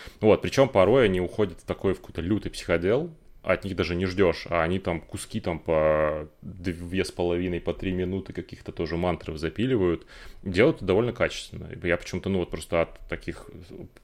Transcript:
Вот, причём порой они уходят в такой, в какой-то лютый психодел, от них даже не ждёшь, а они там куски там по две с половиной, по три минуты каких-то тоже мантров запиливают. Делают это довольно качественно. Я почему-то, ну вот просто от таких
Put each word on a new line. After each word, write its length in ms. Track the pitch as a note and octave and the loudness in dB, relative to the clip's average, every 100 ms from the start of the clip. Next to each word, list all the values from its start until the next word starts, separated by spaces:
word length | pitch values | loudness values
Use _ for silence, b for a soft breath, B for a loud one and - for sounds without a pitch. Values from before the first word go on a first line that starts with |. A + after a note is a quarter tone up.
| B B | B B
Вот, 220 | A2 F2+ | 6 6
причём 260 | F#2 - C3+ | 4 4 4
порой 380 | G2+ F#2 C3+ A2 | 6 6 6 6
они 160 | F#2 | 4
уходят 400 | F2+ - F2 E2 | -2 0 -2 -2
в 20 | - | -8
такой, 280 | - G2 | -2 0
в 80 | F2+ | -2
какой-то 180 | - - | -6 -6
лютый 280 | E2+ G#2 F#2 | -2 -2 -2
психодел, 580 | - - E2+ F2 B2+ E3+ D#3+ - - | -6 0 2 4 2 0 -10 -20 -8
от 220 | - F2+ G2 | 0 0 0
них 100 | F#2 | -2
даже 200 | E2+ F2 | 0 0
не 100 | F#2 | 0
ждёшь, 420 | F2+ F2+ D#2+ - | 4 4 2 -2
а 140 | E2+ | 0
они 160 | E2 F#2+ | 0 0
там 220 | - E2+ | -2 -4
куски 380 | - G2+ - A2 | -6 -12 -8 -6
там 180 | F#2 D#2+ | -4 -4
по 680 | - D#2+ D#2 D#2 D2+ D2+ D#2 - | 0 2 4 4 2 -2 -8 -14
две 640 | - F2+ F#2 E2 F2 F#2 | -16 -8 -6 -6 -4 -2
с 80 | F2+ | -2
половиной, 480 | - F2 F2 F2+ E2+ | 0 0 0 -2 -4
по 140 | - | -4
три 180 | E2+ F#2+ | -4 -2
минуты 420 | F2+ F2+ F#2+ - | -2 -2 -4 -6
каких-то 380 | - - - - | -10 -10 -14 -12
тоже 240 | - D#2+ E2+ | -6 -4 -2
мантров 400 | F2 E2 - D#2 | -2 -2 -6 -6
запиливают. 680 | D#2+ - B2+ B2 F2+ D#2+ - B B B | -6 -2 0 2 2 0 -6 B B B
Делают 340 | G2 F2+ C#3 D#3+ | -4 4 4 2
это 80 | F#2+ | 2
довольно 260 | F#2+ A#2+ | 2 2
качественно. 560 | - E2 - - - D#2 E2 | 0 -2 -4 -12 -14 -12 -6
Я 140 | F2 F2 | -2 -2
почему-то, 320 | - F#2 F#2+ | -2 -6 -2
ну 100 | G2 | -2
вот 100 | E2+ | -2
просто 300 | D#2+ - E2+ | -6 -2 0
от 160 | D#2+ - - | 0 -4 -10
таких 400 | E2+ - D#2+ - E2+ E2+ - - - | -10 -8 -12 -14 -18 -18 -16 -16 -16